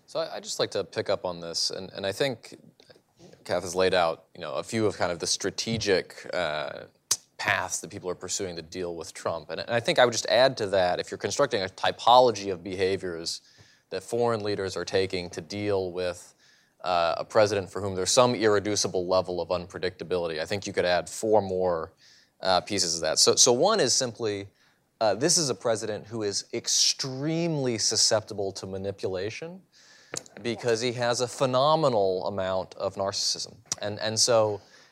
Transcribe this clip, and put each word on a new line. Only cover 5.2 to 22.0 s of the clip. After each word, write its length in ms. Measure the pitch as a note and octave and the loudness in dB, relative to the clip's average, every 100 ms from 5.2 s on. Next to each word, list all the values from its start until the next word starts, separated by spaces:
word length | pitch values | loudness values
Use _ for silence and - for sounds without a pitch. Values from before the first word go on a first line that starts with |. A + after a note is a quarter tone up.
| F2 | -2
strategic, 1000 | - G2 - - A2+ G2+ F2+ - - - | -2 -2 -4 -4 -2 2 2 0 -10 -8
uh, 520 | F2+ E2 D2+ C#2+ - - _ _ - _ - | -4 -2 -4 -6 -10 -16 _ _ -6 _ -6
paths 420 | G#2+ F#2+ F#2 - | -2 0 -2 -6
that 80 | E2+ | -8
people 200 | G2 F2+ | -8 -6
are 60 | F2 | -6
pursuing 400 | F#2 - F#2+ E2+ | -6 -6 -6 -8
to 60 | |
deal 340 | D#2+ F#2 E2+ E2 | -10 -8 -6 -8
with 180 | D#2+ | -12
Trump. 360 | - - E2 D2+ | -8 -6 -6 -6
And, 100 | E2 | -8
and 120 | - | -2
I 80 | A#2 | -2
think 200 | A2+ D#3+ | 2 6
I 60 | B2 | 6
would 60 | |
just 160 | A2 - | 4 2
add 280 | A2 C3+ C3 | 4 4 2
to 100 | G#2 | 0
that, 320 | F#2+ F2+ E2 | 2 4 0
if 120 | - | -4
you're 60 | F#2+ | -6
constructing 440 | - - C#3+ A2 | -4 0 0 0
a 60 | F#2 | -4
typology 840 | - F#2+ F2+ - B2+ B2+ G#2 G2 | -2 -2 2 8 8 8 4 -4
of 100 | F2+ | -6
behaviors 800 | F#2 F#2 F#2+ F#2+ F#2 E2 E2 - - - - _ _ | -6 0 0 0 -4 -6 -8 -10 -12 -20 -20 _ _
that 120 | F#2+ | -10
foreign 400 | - A#2+ A#2+ A2+ | -4 0 0 0
leaders 340 | G#2 G2 F#2+ F2+ | -2 -2 -2 -4
are 80 | F2+ | -2
taking 440 | F#2+ F#2+ F#2 F2 | 0 0 -2 -6
to 100 | F#2+ | -10
deal 500 | E2 G2+ G#2 G2 F#2 | -8 -4 0 0 0
with, 440 | F2 F2+ F2 - _ _ _ _ _ | -2 -4 -4 -12 _ _ _ _ _
uh, 320 | - F2 E2 - | 0 2 2 0
a 80 | - | 0
president 440 | A#2 G#2 G#2 F#2 | 4 4 2 -4
for 100 | F#2+ | -6
whom 140 | G2+ F#2 | -4 -2
there's 160 | F#2 | 2
some 220 | - B2 A#2 | 4 4 4
irreducible 720 | A2 G#2 G2 G2+ G#2 F#2 F2+ | 4 4 2 -2 0 -2 2
level 340 | F#2 F2+ F2+ | 2 2 -4
of 80 | E2+ | -2
unpredictability, 880 | F2+ F2 F2+ F2+ F2 E2+ A2 E2+ D#2 | -4 -4 -6 -6 -6 -4 -2 -2 -4
I 60 | D#2+ | -4
think 200 | G#2 G2+ | -4 -4
you 80 | |
could 120 | F#2+ F2+ | 0 2
add 240 | F2 E2 | 2 0
four 320 | - A2 G#2+ | -4 2 2
more, 520 | G2 F#2 F#2 E2+ E2 - | 2 0 0 0 -4 -14